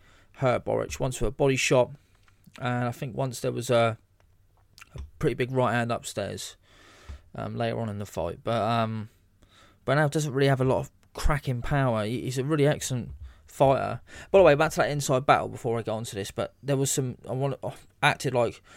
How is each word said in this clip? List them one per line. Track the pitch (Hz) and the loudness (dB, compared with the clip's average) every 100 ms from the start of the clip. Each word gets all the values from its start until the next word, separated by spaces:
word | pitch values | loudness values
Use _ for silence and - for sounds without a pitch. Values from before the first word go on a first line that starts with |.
| - - _ - | -18 -20 _ -4
hurt | 131 120 | 0 0
Boric. | - 113 107 - | 0 -2 -2 -4
Once | 135 127 | -4 -2
with | 110 | -4
a | |
body | - 139 131 | 2 2 2
shot, | - 135 120 143 _ _ _ _ - - | 4 4 2 -2 _ _ _ _ -20 -8
and | 127 123 123 | -4 -2 -4
I | |
think | 120 139 | -6 -10
once | 131 135 117 | -6 -6 -4
there | 127 | -6
was | 123 120 | -4 2
a, | 120 117 110 _ _ _ _ _ _ _ - - - | 4 4 0 _ _ _ _ _ _ _ -20 -20 -16
a | - - | -16 -4
pretty | 151 | -2
big | 123 127 | 0 -2
right | 131 123 | 2 2
hand | 117 117 | 2 0
upstairs, | 113 - - 98 98 - - _ - - - - - - | -4 -6 -8 -6 -8 -12 -16 _ -20 -20 -20 -18 -18 -16
um, | - 107 | -12 -8
later | 113 117 117 | -4 -4 -2
on | 113 | -6
in | 101 | -6
the | 101 | -8
fight. | - 85 - | -6 -6 -6
But, | - 117 | -4 -2
um, | 104 117 113 110 107 _ _ _ _ _ - _ | 0 0 -2 -4 -10 _ _ _ _ _ -20 _
Bernal | - 143 147 | -2 2 2
doesn't | 156 151 | 0 -2
really | 135 139 | 0 2
have | 131 | 2
a | |
lot | 131 98 | 2 0
of | 135 _ _ | -2 _ _
cracking | - - 143 - 120 | -2 0 0 -2 -4
power. | - 143 131 110 104 | -2 0 2 0 -2
He, | 120 | -4
he's | 98 127 | -4 -4
a | |
really | 131 156 143 | -2 2 2
excellent | - - 127 - - - - - | 2 -4 -6 -6 -12 -16 -18 -12
fighter. | - 135 127 101 110 - - - | 2 4 4 0 -6 -12 -20 4
By | 196 | 8
the | |
way, | 170 | 8
back | 143 156 | 8 2
to | 175 | 2
that | 117 | -2
inside | 147 139 127 139 | 0 0 0 4
battle | 131 107 | 4 4
before | 110 120 117 | -6 -4 -4
I | |
go | 110 | -2
on | 110 | -6
to | 117 | -6
this, | 98 98 | -8 -8
but | - - _ | -6 -8 _
there | 131 135 | -2 0
was | 135 | 0
some, | - 127 - - | 0 -2 -6 -8
I | |
want, | 127 139 - | -4 -4 -4
I | - - - - | -8 -10 -18 0
acted | 147 - 139 | 0 2 0
like | 123 113 - _ | 0 0 -2 _